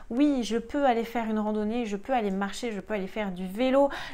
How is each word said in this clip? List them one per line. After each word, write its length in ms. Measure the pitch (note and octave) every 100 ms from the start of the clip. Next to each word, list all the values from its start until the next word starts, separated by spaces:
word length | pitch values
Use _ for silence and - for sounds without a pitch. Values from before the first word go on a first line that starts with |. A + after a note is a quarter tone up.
| -
Oui, 340 | A#3 D4 C4+
je 140 | G#3 A#3
peux 280 | A#3 C#4+ C4+
aller 180 | A#3
faire 220 | A#3 A#3+ A3
une 140 | G#3+
randonnée, 460 | G#3+ G#3+ G#3 A#3+ A3
je 120 | G3
peux 160 | -
aller 180 | B3+ G#3
marcher, 400 | F#3+ G3 - A#3+
je 80 | G3+
peux 140 | -
aller 140 | G#3+ F#3+
faire 260 | A3 G3+
du 140 | F3+ F#3
vélo, 420 | G3+ B3+ C4+ C#4 - -